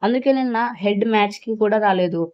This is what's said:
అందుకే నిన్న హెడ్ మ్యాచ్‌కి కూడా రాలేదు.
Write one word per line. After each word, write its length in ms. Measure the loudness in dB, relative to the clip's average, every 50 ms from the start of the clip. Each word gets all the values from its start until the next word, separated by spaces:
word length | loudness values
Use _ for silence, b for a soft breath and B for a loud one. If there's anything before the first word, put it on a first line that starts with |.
| -2
అందుకే 300 | 0 0 0 2 2 0
నిన్న 260 | 2 0 -2 -2 -2 -2 -4 -4 -4
హెడ్ 260 | -2 -2 0 0 0
మ్యాచ్‌కి 480 | 0 2 2 2 0 -2 -6 -8 -6 -2
కూడా 220 | 0 0 2 2 2
రాలేదు. 440 | 2 2 2 2 0 0 0 -2 -4 -4